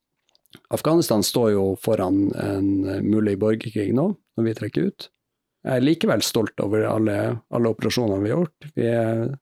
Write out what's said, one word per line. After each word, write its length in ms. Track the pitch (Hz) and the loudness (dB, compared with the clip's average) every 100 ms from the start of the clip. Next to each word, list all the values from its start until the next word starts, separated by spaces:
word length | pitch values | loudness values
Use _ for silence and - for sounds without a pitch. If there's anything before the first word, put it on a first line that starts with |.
| _ _ _ _ _ - - | _ _ _ _ _ -20 -8
Afghanistan 480 | 113 147 165 160 107 | -4 2 2 4 2
står 300 | 95 131 113 | 2 2 2
jo 140 | 101 98 92 | 2 2 0
foran 560 | - 107 92 98 98 | 0 0 2 2 0
en, 360 | - 101 98 98 98 95 | -2 -4 -2 0 0 -2
eh, 120 | 98 101 | -2 0
mulig 320 | 107 107 98 | 2 2 0
borgerkrig 560 | 107 110 113 107 101 | 0 0 -2 -4 0
nå, 140 | 117 180 - _ - | 0 0 -2 _ -2
når 80 | |
vi 100 | 113 110 | -2 -2
trekker 300 | 104 - 196 | -4 -2 -2
ut. 220 | - - _ _ _ _ _ - | -4 -12 _ _ _ _ _ -2
Jeg 100 | 127 | 2
er 100 | 131 | 2
likevel 380 | 160 220 113 | 2 2 0
stolt 360 | - - 107 - | 0 0 -2 -2
over 260 | 101 107 110 | -2 0 0
alle, 520 | 110 110 101 110 117 - | 2 0 0 -2 -4 -4
alle 180 | 120 117 | -2 0
operasjonene 540 | 107 110 127 117 98 | 0 -2 0 0 0
vi 80 | 101 | 0
har 80 | 143 | 0
gjort. 320 | 175 _ 147 | -2 _ -10
Vi 140 | - 117 | -2 0
er, 500 | 117 113 113 120 139 | 0 0 -2 -4 -6